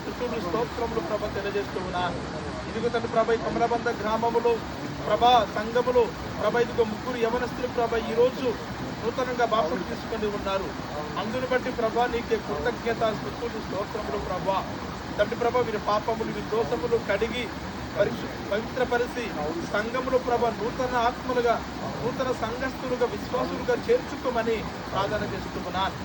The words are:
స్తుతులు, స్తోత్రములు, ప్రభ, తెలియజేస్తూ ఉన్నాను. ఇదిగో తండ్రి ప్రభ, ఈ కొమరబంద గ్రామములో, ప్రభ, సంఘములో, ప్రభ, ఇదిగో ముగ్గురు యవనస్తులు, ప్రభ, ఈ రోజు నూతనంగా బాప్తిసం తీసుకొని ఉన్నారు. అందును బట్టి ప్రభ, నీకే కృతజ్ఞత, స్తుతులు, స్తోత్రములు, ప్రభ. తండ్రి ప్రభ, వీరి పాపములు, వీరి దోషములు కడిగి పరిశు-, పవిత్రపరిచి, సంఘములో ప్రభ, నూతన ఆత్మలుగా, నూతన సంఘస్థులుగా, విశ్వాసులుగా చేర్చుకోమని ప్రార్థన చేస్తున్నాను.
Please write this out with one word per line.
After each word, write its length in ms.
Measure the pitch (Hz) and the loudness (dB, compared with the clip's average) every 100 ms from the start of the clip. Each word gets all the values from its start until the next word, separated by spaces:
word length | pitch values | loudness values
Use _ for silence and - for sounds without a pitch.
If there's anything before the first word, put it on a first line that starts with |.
స్తుతులు, 340 | - 208 247 233 - | -8 -4 -4 -2 0
స్తోత్రములు, 540 | 214 240 254 226 226 202 | 0 0 -2 -2 -2 -2
ప్రభ, 140 | 208 208 | -2 -2
తెలియజేస్తూ 440 | 208 202 202 196 196 180 | -4 -2 -2 -2 -4 -4
ఉన్నాను. 320 | 180 175 170 - - - - - | -2 -2 -2 -6 -6 -6 -6 -4
ఇదిగో 200 | 226 233 | -2 0
తండ్రి 180 | 233 226 | 0 2
ప్రభ, 140 | 233 220 226 | 2 4 2
ఈ 20 | |
కొమరబంద 440 | 220 - 233 233 233 226 | 2 2 2 2 0 0
గ్రామములో, 520 | 208 220 233 233 233 226 - - - - - | 0 2 2 4 4 2 -2 -8 -6 -6 0
ప్రభ, 180 | 214 240 247 190 214 | 6 8 8 6 0
సంఘములో, 460 | 214 240 247 247 220 - - - | 2 2 4 4 4 0 -6 -2
ప్రభ, 140 | 214 240 | 2 4
ఇదిగో 200 | 240 - 220 | 2 2 0
ముగ్గురు 260 | 214 254 247 226 | 0 -4 0 2
యవనస్తులు, 420 | 247 240 - 240 - | 2 -2 -2 -2 0
ప్రభ, 160 | 226 226 220 | 2 2 0
ఈ 40 | 220 | 4
రోజు 260 | 254 233 254 208 - - - - | 4 4 -2 -2 -6 -6 -6 -4
నూతనంగా 440 | 240 247 247 240 240 | -2 -2 -2 2 2
బాప్తిసం 300 | 220 214 196 180 | 4 2 -2 -4
తీసుకొని 380 | 240 - 226 214 202 | -6 -6 -2 -2 -2
ఉన్నారు. 300 | 196 196 165 139 - 147 151 160 | -2 -2 -2 -6 -6 -6 -4 -4
అందును 260 | 208 254 254 | -2 -2 0
బట్టి 180 | 254 254 247 | 0 0 0
ప్రభ, 160 | 220 226 240 | 0 2 2
నీకే 240 | 233 233 220 - | 0 0 0 0
కృతజ్ఞత, 560 | 202 247 240 233 226 226 208 | -2 -2 -2 -2 2 0 0
స్తుతులు, 400 | - - 233 220 | -6 -4 -6 -4
స్తోత్రములు, 560 | - 170 202 220 208 202 - | -4 -4 -4 -4 -4 -4 -2
ప్రభ. 200 | 180 165 190 - - - - - - | -2 0 0 -2 -6 -6 -8 -6 0
తండ్రి 180 | 214 233 | 0 2
ప్రభ, 140 | 240 247 233 | 2 4 2
వీరి 140 | 208 - | 0 2
పాపములు, 420 | 208 - 214 196 208 | 2 2 -2 -2 -4
వీరి 120 | 196 | -2
దోషములు 440 | 220 226 240 240 226 208 | 0 2 0 2 0 2
కడిగి 360 | 196 226 240 233 - - - - - | 0 0 -2 -4 -6 -8 -8 -6 2
పరిశు-, 520 | 208 233 - - - | 2 2 -6 -6 -2
పవిత్రపరిచి, 720 | 202 226 254 247 240 247 247 220 156 151 165 - | -2 -2 -2 2 2 2 -2 -4 -2 -4 -4 -2
సంఘములో 440 | 208 220 254 254 254 254 | -2 0 -2 2 2 4
ప్రభ, 160 | 233 233 196 | 2 2 2
నూతన 340 | 214 262 254 247 233 | -4 0 0 2 2
ఆత్మలుగా, 460 | - 254 247 240 226 - - 185 - | 0 0 2 4 2 -2 -6 -6 -2
నూతన 260 | 220 262 254 240 | -2 0 -2 0
సంఘస్థులుగా, 640 | 220 247 - - 523 494 466 | -2 -2 -4 -4 -4 2 2
విశ్వాసులుగా 640 | 415 - 508 622 - - 480 - | 0 -2 -2 0 -2 0 0 4
చేర్చుకోమని 680 | 247 - 294 262 240 226 220 - - - | 2 2 -4 -2 0 0 0 -2 -8 -4
ప్రార్థన 320 | 190 202 214 202 | -2 0 0 -2
చేస్తున్నాను. 600 | 190 185 - 180 180 190 - | -4 -4 -6 -4 -2 -2 -2